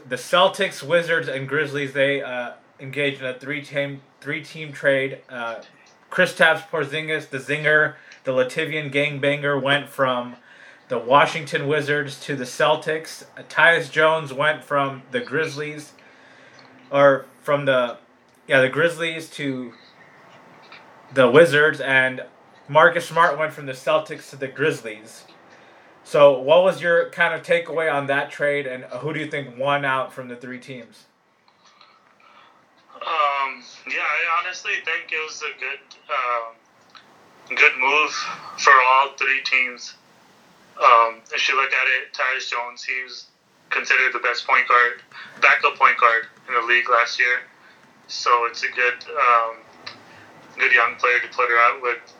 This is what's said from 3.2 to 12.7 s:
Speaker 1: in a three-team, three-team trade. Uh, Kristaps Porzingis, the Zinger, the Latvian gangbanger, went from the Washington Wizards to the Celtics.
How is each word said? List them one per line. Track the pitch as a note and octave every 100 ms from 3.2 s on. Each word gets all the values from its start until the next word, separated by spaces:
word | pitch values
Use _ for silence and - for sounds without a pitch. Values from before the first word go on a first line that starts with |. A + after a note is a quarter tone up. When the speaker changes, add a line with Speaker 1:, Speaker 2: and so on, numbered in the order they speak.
Speaker 1:
in | C3
a | B2+
three-team, | C3+ D3 C#3 C#3+ C#3+ C#3 _ _
three-team | C#3 D#3 C#3+ D#3+ D3+
trade. | C#3 C#3+ C3+ C3+ C3+ -
Uh, | B2 A#2 A2 - _ _ _ _
Kristaps | - F3 - E3 D3+ -
Porzingis, | D#3+ C3+ D3+ D#3 D#3 -
the | C3+
Zinger, | C3+ D3 D3+ D3+ D3 - - -
the | -
Latvian | C3 B2+ E3 D#3 D#3 D3
gangbanger, | C#3+ D3 C#3+ C#3 C#3+ C#3+ C#3
went | C3 C#3+ C3
from | - C3 B2 A#2+ A#2+ - - - - _
the | A#2+
Washington | A2+ C#3+ D#3 E3 D3 D#3+ C#3
Wizards | D3+ C3+ D3 C#3 -
to | - C#3
the | B2
Celtics. | - D3+